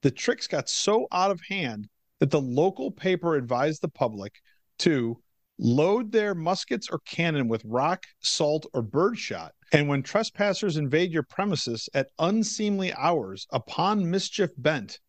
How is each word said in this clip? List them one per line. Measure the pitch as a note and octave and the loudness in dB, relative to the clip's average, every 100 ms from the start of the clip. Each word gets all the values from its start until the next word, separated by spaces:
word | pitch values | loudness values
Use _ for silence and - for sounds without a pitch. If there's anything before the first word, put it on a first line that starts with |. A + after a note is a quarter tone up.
the | C#3 | 2
tricks | - - B3 - | 2 -2 -2 -2
got | D#3 - | -4 -4
so | - - A3 B3 | -2 2 2 0
out | F3+ F#3+ | 0 0
of | F#3 - | 0 -4
hand | F#3+ C#3+ G#2+ G#2 _ _ _ | -4 -4 -6 -10 _ _ _
that | D3 | 2
the | D3+ | 2
local | C3 B2 F3+ F#3+ C4 | 0 2 0 0 -8
paper | - F#3+ F3+ F3 | -4 -2 -2 0
advised | D#3 A#2+ B2 D3 D3+ | -2 0 0 0 -2
the | E3+ | -8
public | - B2 G#2+ G2 _ _ _ _ _ | -2 -2 -2 -12 _ _ _ _ _
to | F3+ D3 A#2 A#2 _ _ _ - | 2 4 0 -4 _ _ _ -2
load | A#2 B2 E3 G#3+ A3+ | 2 4 4 2 2
their | A3 G#3 | 0 0
muskets | F3+ D#3+ F#3+ - A#3 - | -2 -2 -2 -2 -6 -4
or | D#3+ - | -10 -8
cannon | - E3+ D3+ A#2+ | -2 0 2 0
with | A2+ | 0
rock, | A2 A#2+ D3 F#3 - _ | -2 0 0 -2 -6 _
salt, | - - D3+ D3+ - | -4 0 2 0 -2
or | C3+ | -4
birdshot. | A2 C3+ F#3 A#3 - F#2 D#2+ _ _ | -2 0 0 0 -8 -8 -10 _ _
And | D3+ D3 | 4 4
when | C#3 | 0
trespassers | C3 G3+ A3 - G#3 F#3 G#3 D#3 | 0 -2 -2 0 0 2 0 0
invade | C#3+ D3 F3+ | 2 2 2
your | D#3+ | -2
premises | D3 - G3+ D#3+ - A2+ - | -4 -4 -2 -2 -4 -6 -4
at | C#3+ C3+ - | -4 -4 -2
unseemly | D#3+ A3 G#3+ - G#3+ G3 F#3 | 0 0 -2 -2 -2 0 -2
hours, | - D3 E3+ F#2+ G2+ - | 0 2 2 -2 -8 -4
upon | B2+ - - F3+ G#3+ E3+ | -6 -4 0 2 2 2
mischief | F#3 F#3 - F#3 - | 0 -2 -2 -2 2
bent | C3 D3+ G2 - | 0 0 -4 -14